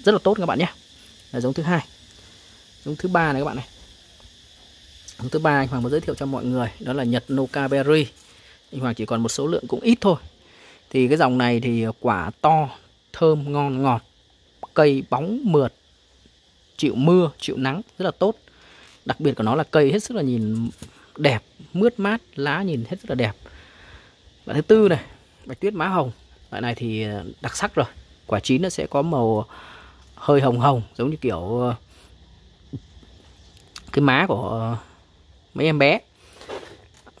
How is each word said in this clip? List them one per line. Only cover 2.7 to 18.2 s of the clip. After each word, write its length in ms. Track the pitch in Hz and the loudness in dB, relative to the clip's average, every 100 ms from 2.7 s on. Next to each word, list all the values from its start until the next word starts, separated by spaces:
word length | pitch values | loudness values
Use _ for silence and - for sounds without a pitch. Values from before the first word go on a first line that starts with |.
| - | -16
Giống 120 | - 151 | -12 -6
thứ 120 | 185 | 0
ba 240 | 180 160 | 2 2
này 100 | 135 | 0
các 40 | 147 | -4
bạn 100 | 117 | -6
này. 100 | - - - - _ - - - - - - - - - - - | -12 -18 -20 -20 _ -20 -20 -20 -20 -20 -20 -20 -20 -20 -20 -12
Giống 100 | 127 | -6
thứ 100 | 151 | 0
ba 120 | 156 | 2
anh 180 | 143 131 | 2 2
Hoàng 140 | 131 | -2
muốn 100 | 123 | -2
giới 80 | 151 | -2
thiệu 140 | 156 | -2
cho 120 | - 139 | -6 -6
mọi 180 | 131 | -4
người 240 | 123 127 113 - | -2 -2 -2 -6
đó 120 | 123 | -6
là 120 | 135 | -4
Nhật 200 | 120 120 - | 0 -2 -2
Noka 360 | 135 131 143 135 | -2 -2 -2 -2
Berry. 380 | 139 139 156 135 - - - - - - | 0 2 2 0 -8 -20 -20 -20 -20 -14
Anh 80 | 143 | -6
Hoàng 140 | 127 | -4
chỉ 120 | 113 107 | -4 -4
còn 140 | 113 | -2
một 80 | 117 | -2
số 180 | - 147 | -2 -2
lượng 200 | 170 - | -2 -4
cũng 140 | - | -2
ít 180 | 233 240 | 0 2
thôi. 160 | 196 165 - _ _ - - - _ | 2 0 -4 _ _ -20 -20 -20 _
Thì 180 | 135 127 | 0 2
cái 80 | 156 | 4
dòng 220 | 139 127 | 4 2
này 220 | 120 120 | 2 2
thì 240 | 127 117 113 - | 0 -2 -2 -2
quả 300 | 123 98 80 - | -2 -2 -4 0
to, 280 | 151 156 139 - _ _ _ | 2 2 0 -8 _ _ _
thơm, 400 | - 160 151 143 | 0 2 2 0
ngon, 300 | 143 143 131 | -2 -2 0
ngọt, 200 | 139 117 - _ _ _ _ _ - | 0 0 -4 _ _ _ _ _ -2
cây 280 | - 151 135 - | 4 4 4 -2
bóng, 300 | 127 170 240 | -4 -2 -2
mượt, 300 | 254 151 127 - _ _ _ _ _ _ _ _ _ - | 2 2 2 -4 _ _ _ _ _ _ _ _ _ -4
chịu 180 | 147 | -2
mưa, 360 | 120 151 185 160 - | 2 4 4 2 -2
chịu 180 | - - | -8 -4
nắng 260 | 131 156 - - | -4 -4 -10 -8
rất 60 | |
là 60 | 185 | -6
tốt. 260 | - | 0